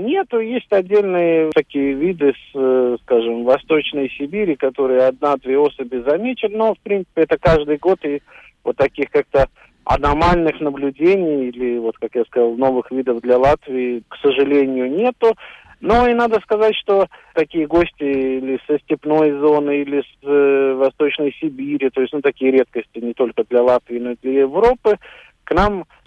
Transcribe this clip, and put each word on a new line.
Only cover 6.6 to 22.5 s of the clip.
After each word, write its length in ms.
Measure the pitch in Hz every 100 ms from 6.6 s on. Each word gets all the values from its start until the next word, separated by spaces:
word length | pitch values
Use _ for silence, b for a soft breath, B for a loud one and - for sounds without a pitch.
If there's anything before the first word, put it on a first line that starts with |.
| 220
в 60 | 196
принципе, 420 | 208 202 180 -
это 140 | 160 156
каждый 400 | 175 160 147 147
год, 220 | 175 185
и 180 | 151 143 B B B _ 117
вот 100 | 127
таких 340 | 135 - -
как-то 360 | 147 - 135 135 b b _ -
аномальных 760 | 135 143 147 170 175 160 143
наблюдений 880 | 151 139 139 135 170 196 165 143 127
или, 300 | 120 123 120
вот, 180 | 113 -
как 160 | 113 123
я 80 | 113
сказал, 280 | 123 117 117
новых 360 | 131 127 -
видов 300 | 131 127 117
для 160 | 123 123
Латвии, 680 | 135 156 147 127 123 120 -
к 80 | -
сожалению, 720 | 143 131 139 143 135 131 127
нету. 440 | 160 247 - 226 214 B B B B
Но 280 | 175 233 247
и 60 |
надо 260 | 240 233 214
сказать, 340 | - 214 220 208
что 320 | - 196 185 B B
такие 320 | 165 156 170 151
гости 380 | 170 170 -
или 560 | 143 135 131 131 131 131 -
со 100 | 147
степной 520 | - 151 151 156 151
зоны, 500 | 143 151 151 143 143
или 200 | 139 143
с, 260 | - _ 139
э, 460 | 143 139 139 135 131
Восточной 580 | 135 - 147 - 143 -
Сибири, 480 | 160 131 143 143 135
то 120 | 135
есть, 120 | 131
ну, 80 | 147
такие 300 | 143 - 131